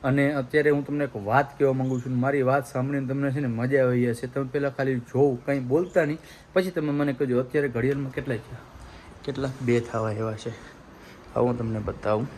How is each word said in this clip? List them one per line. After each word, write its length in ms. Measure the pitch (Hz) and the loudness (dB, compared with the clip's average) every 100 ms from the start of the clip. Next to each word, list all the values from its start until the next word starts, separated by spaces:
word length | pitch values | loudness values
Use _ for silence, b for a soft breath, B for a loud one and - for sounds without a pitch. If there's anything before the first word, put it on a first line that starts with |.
અને 300 | 135 139 139 | 2 2 2
અત્યારે 360 | 147 127 151 147 | 0 2 4 4
હું 160 | 143 143 | 2 0
તમને 180 | 147 | -2
એક 120 | 143 107 | -2 -4
વાત 420 | 98 127 139 - | 2 2 2 2
કહેવા 140 | 139 | 2
માંગુ 280 | 131 131 127 | 2 0 -2
છું, 120 | 131 | -2
મારી 300 | 127 131 143 | 0 2 2
વાત 240 | 127 139 - | 2 2 0
સાંભળીને 400 | 127 135 143 131 | -4 -2 -2 -2
તમને 240 | 139 139 | -2 0
છે 100 | 135 | 0
ને 60 | 131 | -2
મજા 380 | 113 127 139 | -2 0 4
આવી 260 | 127 123 120 | 4 4 2
હશે. 160 | 113 123 | -2 -4
તમે 180 | 139 | -6
પહેલાં 320 | 131 143 143 135 | -4 -2 -4 -2
ખાલી 200 | 135 127 | -2 -2
જોવો, 420 | 117 127 143 123 - | -2 2 2 2 -2
કંઈ 120 | 139 | -2
બોલતા 460 | 123 147 180 185 | 2 0 4 2
નહીં, 140 | 147 160 B B B | 2 -2 B B B
પછી 180 | 185 185 | 0 2
તમે 220 | 170 151 | -2 0
મને 200 | 143 143 | 0 0
કહેજો 280 | 131 139 123 | 0 0 0
અત્યારે 280 | 131 151 143 | 0 0 0
ઘડિયાળમાં 440 | 120 127 143 135 | 0 0 0 -4
કેટલા 240 | 143 135 110 | -6 -4 -6
થયા, 220 | - 117 - - B B B - | -6 -16 -16 -20 B B B -12
કેટલા 260 | - 135 135 131 | -8 -4 -6 -2
બે 180 | 123 120 | 2 2
થવા 320 | 117 113 110 | 2 -2 -2
એવા 200 | 107 110 | -2 -4
છે. 200 | 107 113 107 - - - B B B - | -4 -8 -10 -16 -20 -20 B B B -4
હવે 60 | 120 | 2
હું 180 | 120 120 | 2 2
તમને 200 | 113 110 | -2 -2
બતાવું. 500 | 104 - 107 107 139 | -4 -4 0 0 -2